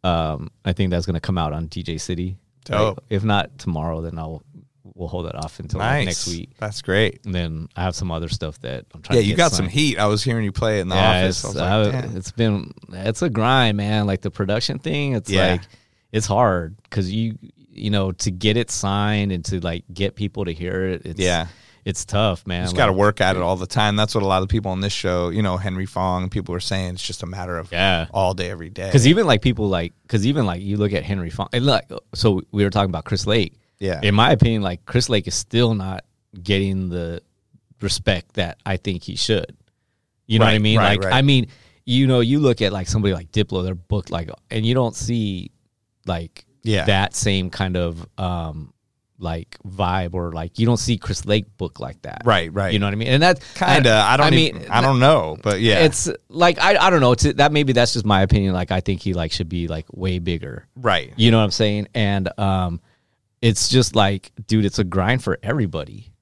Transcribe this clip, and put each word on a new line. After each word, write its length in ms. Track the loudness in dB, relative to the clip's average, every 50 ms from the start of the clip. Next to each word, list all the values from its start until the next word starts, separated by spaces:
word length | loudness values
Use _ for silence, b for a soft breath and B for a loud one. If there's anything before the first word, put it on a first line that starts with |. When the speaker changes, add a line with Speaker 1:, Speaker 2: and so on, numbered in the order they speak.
| 0
Speaker 1:
Um, 480 | 0 0 0 0 -2 -4 -6 -10 -12 _ _ _
I 80 | -4 -2
think 180 | 0 0 0
that's 140 | 0 -2 -2 -2
gonna 120 | -4 -4
come 180 | -2 -2 -2 -2
out 120 | -2 -4 -4
on 120 | -6 -8 -8
D 140 | -10 -10
J 160 | -10 -8 -8 -8
City. 400 | -6 -8 -6 -6 -6 -8 -8 -10 _ _ _ _ _
Speaker 2:
Dope. 320 | -4 0 0 0 0 -2 -6
Speaker 1:
Like, 80 | _ _
if 140 | -4 -2 0
not 340 | 0 0 0 -2 -4 -8 -10
tomorrow, 440 | -6 -6 -4 -4 -4 -4 -6 -6
then 180 | -8 -8 -10 -10
I'll, 240 | -10 -10 -12 -14 _ _ _ -20 -20 _ _ _ _ -20 -14
we'll 140 | -12 -10 -8
hold 180 | -8 -8 -8
it 80 | -8 -8
off 240 | -10 -10 -10 -12 -14
until, 200 | -10 -8 -6 -2
like, 100 | 0 0
Speaker 2:
Nice. 160 | 0 0 0
Speaker 1:
next 220 | -2 -2 -4 -6 -6
week. 240 | -6 -8 -10 -14 _ _
Speaker 2:
That's 240 | -10 -8 -8 -10 -4
great. 380 | 0 2 4 4 2 0 -4 _
Speaker 1:
And 80 | -6 -4
then 340 | -4 -4 -4 -6 -8 -10 -12 _
I 60 | -4
have 140 | -4 -4 -2
some 160 | -4 -6 -4
other 180 | -4 -6 -6 -6
stuff 300 | -6 -6 -6 -8 -10 -10
that 260 | -10 -10 -10 -10 -12 _ _
I'm 80 | -20
trying 140 | -8 0 2 2
Speaker 2:
Yeah, 40 | 2
Speaker 1:
to 40 | 2
Speaker 2:
you 40 | 2
Speaker 1:
get 20 | 2
Speaker 2:
got 140 | 2 2
some 140 | 2 0 -4
Speaker 1:
signed. 60 | -2
Speaker 2:
heat. 260 | 0 0 0 0 0 0
I 80 | 0
was 180 | 0 0 0 0
hearing 200 | -2 -2 -2 -2
you 60 | -2
play 260 | -2 -2 0 0 0 0
it 40 |
in 80 | -2 0
the 60 | 2
Speaker 1:
Yeah, 140 | 2 4 4
Speaker 2:
office. 340 | 4 4 2 2 0 -2 -4
I 40 | -6
Speaker 1:
it's, 80 | -4
Speaker 2:
was 0 |
like, 160 | -2 0 0
Speaker 1:
I, 300 | 2 2 2 2 0 -2
Speaker 2:
"Damn." 160 | -6 -6 -8 -10
Speaker 1:
it's 140 | -10 -10
been, 400 | -2 0 0 2 2 0 -4 -8 -16 -20 -20 -18 -14
it's 280 | -6 -6 -4 -4 -2 -2
a 60 | -2
grind, 460 | 0 0 2 2 4 4 4 2 2 0
man. 280 | 0 0 0 0 2
Like, 160 | 0 -2 -2
the 80 | -4 -8
production 460 | -4 -4 -2 -2 -2 -2 -2 -4 -6 -6
thing, 380 | -6 -4 -4 -2 -2 -2 -2
it's 140 | -4 -2 0
Speaker 2:
Yeah. 220 | 0 2 2 2 0
Speaker 1:
like, 80 | -2 -4 -10 b b b b b b b b
it's 160 | -4 -4 -2 0
hard 480 | 2 2 4 4 2 0 -4 -6 -12 -16 _ _
'cause 180 | -4 -4 -4 -2
you, 260 | -2 -4 -4 -4 -6 -10 -16 -20 _ _ _ _
you 180 | _ -8 -6 -2
know, 220 | -2 -2 -2 -2
to 180 | -4 _ -4 -6
get 260 | -4 0 0 2 2 2
it 120 | 0 -2
signed 600 | -6 -6 -4 -2 -2 -2 0 0 0 0 0 -2
and 120 | -4 -4 -4
to, 140 | -6 -6 -4
like, 220 | -4 -6 -6 -8 -10 _
get 240 | -6 -4 -4 -4 -4
people 300 | -6 -8 -8 _ -6 -6
to 80 | -6 -6
hear 320 | -8 -8 -6 -4 -4 -2 -4
it, 120 | -4 -6 -8
it's, 140 | -12 -4 -2
Speaker 2:
Yeah. 280 | 0 2 2 0 -2 -6 b b b b b b b
Speaker 1:
it's 220 | -8 -8 -8 -8
tough, 400 | -4 -2 0 0 0 0 -2 _
man. 140 | -8 -6 -4
Speaker 2:
You 60 | -4
just 100 | -4 0
gotta 160 | 2 2 2
Speaker 1:
Like, 80 | 4 4
Speaker 2:
work 220 | 2 2 4 2
at 140 | 0 2 2 0
it 40 |
all 140 | 0 -2 -2
the 100 | -2 -4
time. 300 | -6 -2 0 0 2 2
That's 180 | 0 -2 0 0
what 100 | -2 0
a 40 | 2
lot 160 | 2 0 0
of 60 | 0
people 200 | -2 -2 -2 -4
on 100 | -4 -4
this 120 | -4 -4 -4
show, 360 | -4 -2 -2 0 0 0 -2
you 120 | 0 0
know, 160 | 0 0 -2 -2
Henry 300 | -4 -6 -6 -6 -6 -6
Fong, 420 | -4 -4 -2 -2 -2 -2 -4 -4
people 220 | -4 -6 -6 -6 -8
were 60 | -6
saying 340 | -6 -4 -4 -4 -4 -6 -8
it's 60 | -8
just 220 | -10 -10 -10 -10 -12
a 20 |
matter 320 | -12 -10 -10 -10 -8 -8 -8
of 140 | -8 -6
Speaker 1:
Yeah. 340 | -2 0 2 2 2 0 -2 -4 -2
Speaker 2:
all 220 | 0 0 0 0
day, 160 | -2 -6 -8
every 180 | -8 -10 -14 -14
day. 220 | -12 -10 -8 2
Speaker 1:
'Cause 160 | 4 6 6 6
even, 180 | 6 6 4
like, 160 | 4 4 4
people, 260 | 2 0 0 0 0 0
like, 260 | 0 -2 -2 -6 _ _ _ _
'cause 180 | -2 0 2 2
even, 180 | 0 2 0
like, 160 | -2 -2 -4
you 160 | -4 -4 -2 0
look 160 | 0 0 0
at 100 | -2 -4
Henry 280 | -4 -4 -4 -4 -8
Fong, 160 | -6 -8 -8 -4 -2
and, 120 | 0 2
like, 240 | 2 2 0 -2 _ -14 -16 _ _ -6
so 280 | 0 2 2 2 2 -2 _
we 120 | 0 0 0
were 60 | 2
talking 220 | 2 0 0 0
about 140 | -2 -6 -6
Chris 200 | -4 -4 -4 -2
Lake. 280 | 0 0 0 0 -2 _ _ _ _ _ _
Speaker 2:
Yeah. 200 | -4 -4 -4 0 0
Speaker 1:
In 100 | 2 4
my 160 | 4 4 4
opinion, 300 | 4 4 4 2 2 0
like, 240 | -2 -4 -6 -6 _
Chris 240 | -4 -2 -2 0 0
Lake 180 | -2 -2 -2 -2
is 60 | -6
still 400 | -6 -8 _ 0 2 2 2 0
not 300 | -2 -2 -6 -8 -8 -12 _ _ _ _ _ -20 -14 -2
getting 460 | 0 2 2 2 0 0 -2 -4 -4
the 320 | -4 -6 -6 -6 -8 -10 _ _ _ _ _ _ _ _ _ _ _ _
respect 540 | -6 -4 -4 -2 0 0 0 0 -2 _ _
that 220 | -4 -4 -4 -4 _ _
I 120 | -4 -4 -4
think 260 | _ -6 -6 -6 -8
he 120 | -10 -6
should. 400 | -6 0 0 0 0 0 -6 -14 _ _ _ _ _ _ _ _ _ _ _ _ _ _ 2
You 120 | 4 6
know 60 | 6
what 60 | 6
I 20 | 6
Speaker 2:
Right, 60 | 4
Speaker 1:
mean? 160 | 4 4 4 6
Speaker 2:
right, 120 | 6 4 4 2
Speaker 1:
Like, 40 | 2
Speaker 2:
right. 80 | 2 2
Speaker 1:
I 60 | 4
mean, 260 | 6 6 6 4 2 b b b b b b b b
you 220 | 0 2 2 4 4
know, 120 | 4 4
you 200 | 4 4 2 4
look 220 | 4 4 4 4
at, 100 | 2 0
like, 160 | 0 -2 -4 -2
somebody 260 | -2 0 2 2 0
like 180 | 0 -4 -4
Diplo, 320 | -2 -2 0 0 0 -4 -2
they're 120 | -2 -6
booked, 360 | -6 -6 _ -4 -4 -4 -4
like, 180 | -6 -6 -6 -6 -12 _ _ _
and 160 | -6 -2 0
you 80 | 0 2
don't 220 | 2 0 0 -2
see, 560 | -6 -6 -4 -2 -2 -2 -4 -4 -6 -10 -14 _ _ _ _ _ _ _ _ _ _ _
like, 400 | -6 -6 -6 -6 -10 _ -20 _ _ _ _ _
Speaker 2:
Yeah. 220 | -2 0 0 2
Speaker 1:
that 300 | 2 2 2 2 -2 -2
same 340 | -2 0 0 0 0 -2 -4
kind 260 | -4 -4 -4 -2 -2
of, 320 | -2 -2 -4 -4 -8 -14 -18 _ -8
um, 540 | -6 -4 -4 -4 -6 -8 -10 -12 -14 -16 _ _ _ _ _ _ _ _ _ _
like, 400 | -8 -8 -8 -8 -10 _ -20 -18 _ -16
vibe 460 | -4 -2 -2 0 0 -2 -2 -4 -4
or, 180 | -6 -6 -6
like, 260 | -6 -8 -8 -8 _ 0
you 80 | 2
don't 120 | 2 2 2
see 200 | 2 0 -2 -2
Chris 280 | -2 -6 -6 -6 0
Lake 200 | 0 0 0 0 -2 _ _
book 220 | -8 -8 _ -10
like 220 | -12 -12 -12 _ _
that. 180 | -14 -12 -2 2
Speaker 2:
Right, 260 | 2 4 4 2 -2 -2
right. 200 | -2 -2 0 0
Speaker 1:
You 60 | 0
know 80 | 0 0
what 60 | -2
I 40 | -2
mean? 100 | 0 2
And 140 | 2 4
that's 180 | 6 4 4 2 -2 -18 -6
Speaker 2:
Kinda. 480 | -2 2 4 4 6 6 6 6 6 6 4
I 100 | 4 4
don't 160 | 4 6 6
Speaker 1:
I 20 | 4
Speaker 2:
even, 240 | 4 2 0 -6
Speaker 1:
mean, 100 | -8 0
Speaker 2:
I 100 | 0 2
don't 180 | 4 4 4 6
know, 380 | 6 6 6 6 2 -2 -6 -4 -2
but 160 | -2 0 2
yeah. 200 | 4 4 6 6
Speaker 1:
It's 300 | 6 4 4 2 -4 -4 -6 -8 _ _
like, 300 | 0 4 4 4 4 4
I, 180 | 4 4 4 6 4 4
I 20 |
don't 120 | 6 6
know. 120 | 6 6 4
To, 180 | 4 4 0 4
that, 180 | 4 4 4
maybe 220 | 4 4 2 4 4
that's 200 | 4 4 2 2
just 120 | -2 2
my 160 | 4 4 4
opinion. 320 | 6 4 4 4 4 2 0
Like, 180 | -2 -2 -2
I 80 | -2 -2
think 220 | 0 -2 -4 -4
he, 120 | -2 -4 -4
like, 180 | -2 -4 -4
should 180 | -4 -6 -6 -4
be, 180 | -4 -4 -4 -4
like, 180 | -6 -8 -10 _
way 260 | -12 -6 -4 -4 -2 -2
bigger. 480 | -2 -4 -4 -4 -6 -10 -14 -14 -16 _ _
Speaker 2:
Right. 380 | -4 0 0 0 0 0 -4 0 4
Speaker 1:
You 120 | 6 6
know 80 | 6 6
what 60 | 4
I'm 80 | 2
saying? 360 | 2 0 0 0 0 -2 -4 -4 _
And, 360 | -2 0 0 0 0 -2 -2 -4 -2
um, 400 | -2 0 0 0 0 -2 -4 -8 _ _ _ _ _ _ _ _ _ _ _ _ 2
it's 260 | 2 2 2 0 2
just 260 | 2 2 2 2 2
like, 360 | 2 2 2 0 -4 -8 -14 _ -18 -4 _
dude, 180 | 0 2 2
it's 140 | 2 0 -2
a 40 | -4
grind 400 | -2 0 0 0 2 0 0 0
for 140 | -4 -4 -4 -2
everybody. 680 | -4 -2 -2 -2 -2 -4 -8 -10 -10 -14 -18 -20 -20 _ _